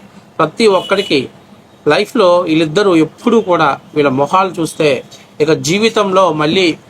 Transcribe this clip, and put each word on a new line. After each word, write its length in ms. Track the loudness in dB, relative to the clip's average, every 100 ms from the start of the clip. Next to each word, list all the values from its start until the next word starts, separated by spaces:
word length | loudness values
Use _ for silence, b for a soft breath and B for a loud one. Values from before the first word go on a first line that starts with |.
| -20 -20 -16 -6
ప్రతి 280 | -4 2 2
ఒక్కరికి 640 | 2 0 -4 -2 -4 -4 -16 -20 -20 -20 _ -2
లైఫ్లో 520 | -2 -2 0 2 2
వీళ్ళిద్దరూ 560 | 0 -2 0 0 2 2
ఎప్పుడూ 460 | 0 -2 0 0
కూడా 380 | 0 0 0 -2 -6 -2
వీళ్ళ 140 | 0
మొహాలు 520 | 0 0 0 -2 -4
చూస్తే 420 | -8 -2 -2 -2 -6 B B -4
ఇక 100 | -2
జీవితంలో 840 | 0 0 0 0 0 0 2 2
మళ్ళీ 440 | 0 -2 0 0 -4